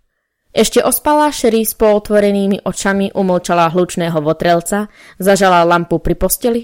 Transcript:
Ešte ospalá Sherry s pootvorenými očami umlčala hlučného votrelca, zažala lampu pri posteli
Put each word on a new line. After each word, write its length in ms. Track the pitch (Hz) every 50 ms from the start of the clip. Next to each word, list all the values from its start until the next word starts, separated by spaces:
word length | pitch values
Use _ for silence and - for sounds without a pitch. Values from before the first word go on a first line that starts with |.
| _ _ _ _ _ _ _ _ _ _ -
Ešte 240 | - 220 - - 240
ospalá 560 | - - 247 - - 302 294 302 302 294 277
Sherry 320 | - - 226 214 226 220 214
s 80 | -
pootvorenými 880 | - 226 214 208 208 208 - 208 208 208 202 202 202 196 196 202 - -
očami 480 | 190 175 - - 202 196 196 196 196
umlčala 560 | - - 196 190 180 175 175 - 226 226 170 165 156
hlučného 480 | 185 180 170 - 185 170 170 170 156 147
votrelca, 640 | 156 160 156 - 175 170 170 170 - 208 202 214 - _ _ - - - -
zažala 480 | 185 196 196 180 190 185 180 175 170 170
lampu 320 | 175 170 170 - 170 160
pri 160 | - - 170
posteli 480 | - 185 185 - - - 240 233 240